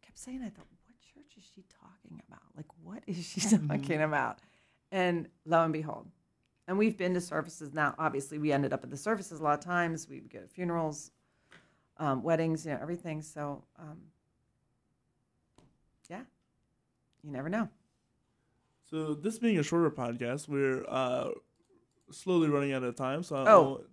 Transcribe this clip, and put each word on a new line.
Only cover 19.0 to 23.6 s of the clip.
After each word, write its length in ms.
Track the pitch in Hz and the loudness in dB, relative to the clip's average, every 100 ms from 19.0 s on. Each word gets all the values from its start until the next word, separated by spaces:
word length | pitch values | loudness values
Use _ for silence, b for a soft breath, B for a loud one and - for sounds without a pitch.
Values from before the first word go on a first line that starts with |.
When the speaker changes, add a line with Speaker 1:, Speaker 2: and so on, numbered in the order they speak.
| 156 | -4
Speaker 2:
this 240 | 147 180 226 | -2 -4 0
being 180 | 233 190 | 2 4
a 40 | |
shorter 260 | 147 170 165 | 4 4 2
podcast, 560 | 156 120 120 120 135 147 | 2 -4 -2 -4 -4 -2
we're, 360 | 139 135 131 - | 2 2 2 -2
uh, 420 | 127 127 127 123 - _ _ _ _ _ _ _ | -2 0 0 -2 -6 _ _ _ _ _ _ _
slowly 360 | - - 180 160 | -12 2 4 4
running 240 | 143 139 | 4 2
out 120 | 135 | 0
of 100 | 123 | -2
time. 280 | 120 131 143 | -2 -4 -2
So 120 | 175 143 | -4 0
I 80 | |
don't 40 | 135 | 10
Speaker 1:
Oh, 140 | 202 | 10